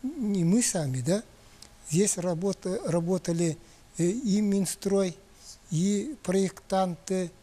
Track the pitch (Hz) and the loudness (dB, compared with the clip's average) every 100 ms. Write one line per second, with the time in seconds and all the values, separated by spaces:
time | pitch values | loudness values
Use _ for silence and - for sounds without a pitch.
0 | 254 320 214 202 165 214 233 185 147 131 | -6 -4 -2 2 4 4 2 -2 -2 -2
1 | 123 196 - - - - - - - 160 | 0 -2 -2 -20 -20 -20 -20 -20 -2 2
2 | 202 - 180 165 196 185 185 185 311 170 | 2 2 -2 -2 -2 -4 -4 -4 0 -2
3 | 165 185 175 170 170 151 - - - - | 0 -2 0 0 0 -2 -12 -20 -20 -2
4 | 175 220 262 202 208 196 185 - 196 196 | 0 0 2 2 4 2 0 -4 0 0
5 | 190 160 - - - - - 156 190 202 | 0 -4 -18 -20 -20 -20 -4 0 2 0
6 | 233 302 - 185 190 - - 190 190 170 | -2 -8 -2 0 0 -4 -4 0 0 -4
7 | - 190 180 - | -4 -4 -4 -8